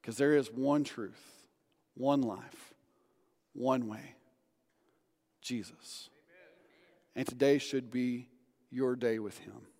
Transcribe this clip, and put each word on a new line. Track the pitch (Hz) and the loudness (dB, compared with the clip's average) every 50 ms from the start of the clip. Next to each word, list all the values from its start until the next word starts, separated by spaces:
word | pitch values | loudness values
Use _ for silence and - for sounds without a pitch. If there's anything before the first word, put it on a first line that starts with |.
'Cause | - - 113 | -10 -10 0
there | 120 139 147 151 | 2 4 6 6
is | 147 131 113 | 4 4 2
one | 113 123 131 139 143 147 | -4 -2 2 2 2 2
truth, | 147 139 - - 107 92 101 - - - - - - _ _ _ _ _ _ _ _ _ | 2 -2 -4 -8 -10 -10 -12 -18 -20 -20 -20 -20 -20 _ _ _ _ _ _ _ _ _
one | _ - 127 139 143 143 | _ -2 2 2 4 4
life, | 131 113 98 92 - - - - - - - _ _ _ _ _ _ _ _ _ _ _ _ _ _ _ | 2 0 -2 -6 -10 -16 -18 -20 -20 -20 -20 _ _ _ _ _ _ _ _ _ _ _ _ _ _ _
one | _ - 120 131 131 127 120 | _ -2 0 2 2 2 0
way, | 110 110 117 - - - - _ _ _ _ _ _ _ _ _ _ _ _ _ _ _ _ _ _ _ _ _ _ _ _ | -4 -8 -10 -14 -18 -20 -20 _ _ _ _ _ _ _ _ _ _ _ _ _ _ _ _ _ _ _ _ _ _ _ _
Jesus. | - - 127 117 95 - - _ - - - - - - _ _ _ _ 170 185 180 - - _ _ _ _ _ _ _ _ _ _ _ _ | -10 -6 -6 -6 -8 -10 -16 _ -20 -18 -16 -16 -18 -20 _ _ _ _ -20 -20 -20 -20 -20 _ _ _ _ _ _ _ _ _ _ _ _
And | 117 139 - | -6 -6 -6
today | 123 123 135 139 143 143 | 2 4 6 6 6 4
should | - - 139 135 127 117 | 2 0 -2 -2 -2 -2
be | 110 127 123 123 123 123 123 _ _ _ _ _ _ _ _ _ | -2 0 0 0 -2 -4 -8 _ _ _ _ _ _ _ _ _
your | 127 123 127 127 127 | -4 0 0 0 0
day | 127 123 117 113 113 | 2 0 0 0 0
with | 104 101 - - | -4 -8 -10 -12
him. | - - - - - - _ | -18 -18 -18 -18 -20 -20 _